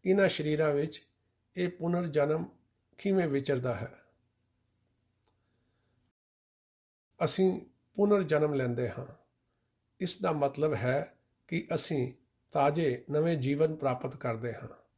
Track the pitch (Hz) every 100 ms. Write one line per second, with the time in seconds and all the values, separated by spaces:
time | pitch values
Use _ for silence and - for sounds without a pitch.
0 | 185 196 190 - 151 151 156 143 160 -
1 | - _ _ _ _ - 180 180 170 175
2 | 175 147 143 160 175 - _ _ _ -
3 | 202 190 165 139 135 131 127 107 113 -
4 | _ _ _ _ _ _ _ _ _ _
5 | _ _ _ _ _ _ _ _ _ _
6 | _ _ _ _ _ _ _ _ _ _
7 | _ _ 160 - 185 185 - _ _ -
8 | 202 202 156 151 151 143 127 120 120 -
9 | - - _ _ _ _ _ _ _ _
10 | 180 - 185 156 139 139 156 120 123 135
11 | 165 _ _ _ _ 165 - 170 - 151
12 | 123 - _ _ _ 147 143 151 156 120
13 | - 147 165 160 131 143 156 156 135 127
14 | 135 - 127 113 117 107 120 - _